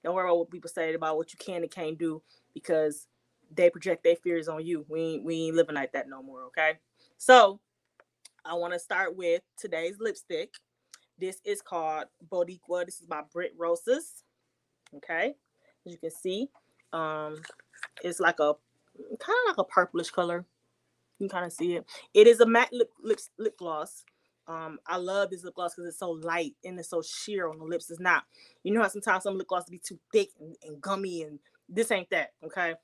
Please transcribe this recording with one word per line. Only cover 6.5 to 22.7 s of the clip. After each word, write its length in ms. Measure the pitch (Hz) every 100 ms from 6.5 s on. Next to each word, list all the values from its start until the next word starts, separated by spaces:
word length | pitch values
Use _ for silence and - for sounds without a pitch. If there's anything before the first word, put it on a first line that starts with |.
| - 156 160 _ _ _ _
So 420 | - 254 202 202 _ _ _ _ _ _ - _ -
I 80 |
wanna 240 | 170 175 175
start 360 | - 185 185
with 280 | 185 175 170 _ -
today's 380 | 202 165 165 202
lipstick. 540 | 226 - - 156 190 - _ _ _ - _ _
This 200 | 185 185
is 160 | 202 202
called 460 | - 175 156 156 - _ 165
Bodiqua. 540 | 185 175 185 - 180 175
This 140 | -
is 40 | 165
by 140 | 151 151
Britt 220 | 170 180 -
Rosas, 640 | 170 170 - 269 - - _ _ _ _ _ _ _ 143
okay? 380 | - 165 226 294 _ _ _ _ 180
As 60 |
you 60 | 170
can 120 | 160
see, 380 | - 185 196 269 _ _ _ _
um, 480 | 165 156 156 151 156 160 - _ - - -
it's 180 | 175 170
like 200 | 175 170
a, 140 | 151 151 _ _ _ -
kinda 440 | - 226 - 466 480
like 100 | 330
a 60 |
purplish 460 | - - 180 175 165
color. 340 | - 175 175 180 _ _ _ _ _ _ _
You 100 | 196
can 100 | 185
kinda 100 | 175
see 240 | - 175 170
it. 100 | - - -
It 140 | 202 220
is 140 | 226
a 60 | 226
matte 260 | 233 240